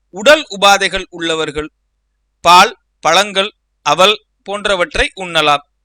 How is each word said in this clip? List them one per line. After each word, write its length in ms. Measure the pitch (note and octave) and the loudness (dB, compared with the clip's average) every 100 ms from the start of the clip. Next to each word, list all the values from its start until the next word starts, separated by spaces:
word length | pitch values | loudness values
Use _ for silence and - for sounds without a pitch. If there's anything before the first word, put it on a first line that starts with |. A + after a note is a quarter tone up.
| _ | _
உடல் 320 | F3+ A3 D#4 C#4+ | -8 0 0 0
உபாதைகள் 580 | G3+ G3+ G3 F#3+ F#3+ F#3 | -4 0 0 -2 -6 -12
உள்ளவர்கள் 600 | F3 E3 D#3+ D#3 D3 D#3 _ _ _ _ _ _ _ | -10 -6 -6 -6 -8 -12 _ _ _ _ _ _ _
பால், 300 | E3+ F3+ G#3+ - _ _ | 4 6 6 0 _ _
பழங்கள், 480 | D3 E3+ G#3 F#3+ G3+ _ _ _ D3 | -2 0 0 -2 -4 _ _ _ -2
அவல் 300 | D3+ F#3+ G#3+ _ _ - | 2 2 0 _ _ -12
போன்றவற்றை 580 | G3+ G3+ F#3+ E3+ - C#4+ - | -8 -4 -2 -4 -4 -6 -6
உண்ணலாம். 420 | F3+ E3 D3+ C#3+ _ _ | -6 -2 0 0 _ _